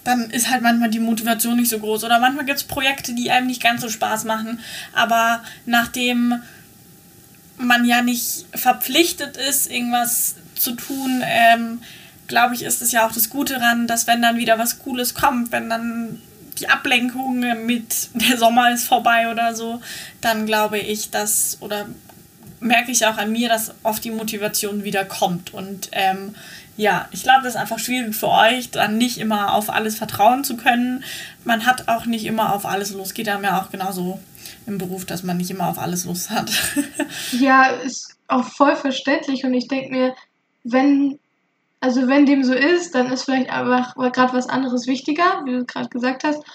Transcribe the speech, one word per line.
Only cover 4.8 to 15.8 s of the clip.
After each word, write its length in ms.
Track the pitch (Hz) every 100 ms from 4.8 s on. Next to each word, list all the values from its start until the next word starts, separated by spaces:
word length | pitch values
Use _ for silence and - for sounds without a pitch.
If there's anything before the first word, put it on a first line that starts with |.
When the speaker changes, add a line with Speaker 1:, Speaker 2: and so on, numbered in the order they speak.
| -
Speaker 1:
aber 500 | - 220 226 226 233 - - -
nachdem 760 | 233 240 254 247 240 240 240 - - - - - - - - - - - -
man 280 | 247 240 240
ja 160 | 240
nicht 440 | 240 240 - - -
verpflichtet 840 | - 254 247 - 285 339 - 277 220
ist, 320 | 277 277 -
irgendwas 680 | 240 240 240 240 - - - - -
zu 160 | 262
tun, 480 | 240 - 269 262 254 -
ähm, 560 | 226 226 233 233 233 - - - - -
glaub 260 | 233 240
ich, 100 | 240
ist 180 | 247 -
es 120 | 240
ja 120 | 233 226
auch 60 |
das 180 | 226 -
Gute 260 | 277 285 262
daran, 300 | 233 233 233
dass 220 | 226 -
wenn 140 | 240
dann 160 | 233 233
wieder 200 | 233 220
was 220 | 233 -
Cooles 340 | 277 254 247
kommt, 380 | - 277 247 233
wenn 180 | 233 226
dann 520 | 226